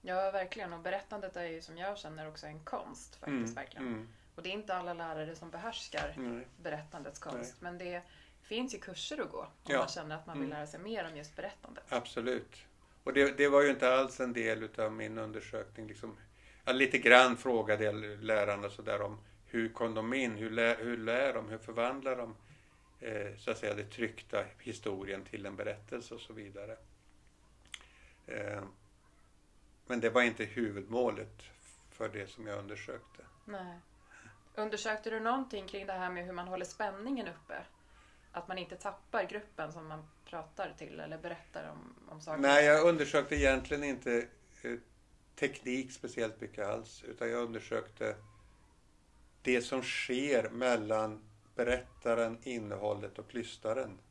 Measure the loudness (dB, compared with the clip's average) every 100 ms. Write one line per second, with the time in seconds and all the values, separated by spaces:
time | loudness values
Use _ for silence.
0 | 0 2 2 0 -2 -4 -6 -6 -4 -4
1 | -4 -8 -8 -6 -6 -6 -10 -8 -6 -6
2 | -8 -10 -10 -10 -12 -12 -6 -6 -6 -12
3 | -16 -12 -4 -2 -2 -6 -10 -8 -6 -6
4 | -8 -18 -20 -12 -6 -6 -4 -4 -4 -6
5 | -6 -6 -6 -8 -12 -8 -8 -8 -6 -4
6 | -4 -4 -6 -6 -10 -10 -8 -6 -8 -12
7 | -12 -12 -8 -8 -8 -10 -10 -8 -6 -6
8 | -10 -20 -20 -20 -6 -4 -4 -6 -10 -8
9 | -6 -4 -6 -6 -10 -14 0 2 2 -2
10 | -6 -8 -8 -6 -4 -4 -8 -10 -8 -6
11 | -6 -8 -12 -8 -10 -10 -16 -16 -2 -2
12 | -2 -4 -2 -2 -4 -18 -20 -20 -20 -8
13 | 0 6 6 8 8 10 8 6 6 6
14 | 4 0 -2 0 0 0 -2 -2 -2 -2
15 | -6 -6 -6 -8 -8 -8 -8 -12 -12 -10
16 | -12 -14 -20 -20 -20 -8 0 4 4 6
17 | 12 12 12 6 2 2 4 2 2 0
18 | -6 -8 2 4 4 0 -4 -6 -4 -2
19 | -2 -6 -16 -20 -4 -2 -2 0 -2 0
20 | -2 0 0 -2 -4 2 4 2 -2 -4
21 | 0 2 2 0 -6 -10 -8 0 0 0
22 | -4 -4 -6 -10 -20 -20 -20 -20 -20 -14
23 | -6 -6 -6 -6 -4 -2 -2 -2 -6 -4
24 | -4 -4 -4 -2 -2 -8 -10 -6 -6 -6
25 | -6 -8 -8 -10 -10 -6 -6 -6 -8 -10
26 | -10 -14 -14 -14 -14 -12 -12 -14 -18 -20
27 | -20 -20 -20 _ -20 -20 -18 -18 -18 -20
28 | -20 -20 -12 -8 -6 -8 -10 -16 -20 -20
29 | -20 -20 -20 -20 _ -20 -20 -20 -6 0
30 | 4 6 6 4 -4 0 -2 -2 -2 2
31 | 2 0 -8 -14 -20 -20 -20 -20 -20 -6
32 | -6 -4 -8 -10 -8 -8 -8 -10 -10 -12
33 | -14 -20 -20 -20 -12 -10 -10 -14 -20 -20
34 | -20 -20 -20 -20 -16 -6 -4 -2 -2 -2
35 | -2 -2 0 0 0 -8 -8 -8 -6 -4
36 | -2 -4 -6 -6 -6 -6 -6 -4 -4 -4
37 | -4 -4 -4 -8 -12 -12 -12 -20 -20 -20
38 | -20 -20 -12 -10 -6 -8 -8 -8 -8 -8
39 | -4 -2 0 -4 -10 -8 -8 -8 -12 -12
40 | -14 -20 -12 -10 -10 -8 -8 -8 -12 -10
41 | -10 -8 -8 -8 -10 -10 -10 -12 -16 -18
42 | -18 -16 -6 2 8 10 12 10 10 8
43 | 4 4 4 6 6 6 2 -2 0 -2
44 | 2 2 0 -10 -20 -12 -8 -8 -10 -20
45 | -20 -20 -20 -2 -2 -2 -2 -2 -2 -8
46 | -8 -2 -2 -2 -12 -6 -4 -4 -6 -14
47 | -14 -4 -2 0 -2 -6 -2 -4 -4 -4
48 | -4 -4 -10 -20 -20 -20 -20 -20 -20 -20
49 | _ -20 -20 -8 2 2 2 -2 -2 -4
50 | -2 0 4 4 2 2 4 4 2 0
51 | 0 -4 -14 -20 -14 -2 2 0 -2 -6
52 | 0 2 2 0 -6 -6 -4 -2 -2 -2
53 | -4 -10 -8 -8 -8 -6 -2 -2 -4 -8
54 | -20